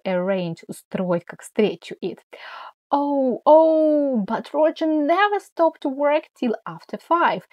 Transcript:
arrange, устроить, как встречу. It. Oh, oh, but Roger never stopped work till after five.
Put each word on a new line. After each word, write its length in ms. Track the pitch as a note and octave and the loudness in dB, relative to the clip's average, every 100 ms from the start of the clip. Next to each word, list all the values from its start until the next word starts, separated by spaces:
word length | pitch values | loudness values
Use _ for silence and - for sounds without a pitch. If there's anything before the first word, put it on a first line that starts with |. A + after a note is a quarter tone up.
arrange, 600 | F#3+ F3+ F#3 F#3+ F3 E3 - | -4 -4 -2 -2 -4 -8 -14
устроить, 580 | - - G3 F3+ F3 | -18 -10 -6 -2 -4
как 180 | - - | -4 -20
встречу. 520 | - - G3+ - - - | -8 0 0 -2 -14 -10
It. 160 | F#3 - _ - - - - _ - | -10 -10 _ -20 -20 -18 -20 _ -4
Oh, 480 | C#4+ C#4+ C#4 C4 A3 D4+ | -2 0 0 0 0 6
oh, 680 | D#4 D#4+ D#4 D#4 D4+ C#4+ A#3+ F#3+ | 6 6 4 4 2 0 -2 -2
but 240 | A3+ - | -6 -4
Roger 320 | D4 D#4 D#4+ | 0 0 0
never 540 | D#4+ D#4 C#4+ F4 G#4 G4+ | -2 0 0 0 0 -2
stopped 460 | - - D#4+ D#4+ | -6 0 0 0
work 400 | D4 C4+ C#4+ D4+ - | -8 -2 0 0 -2
till 200 | - B3 G#3+ - | -6 -4 -4 -8
after 320 | E3 - G#3 - | -16 -14 -12 -2
five. 340 | E4+ C#4+ F3+ - | 0 2 -2 -8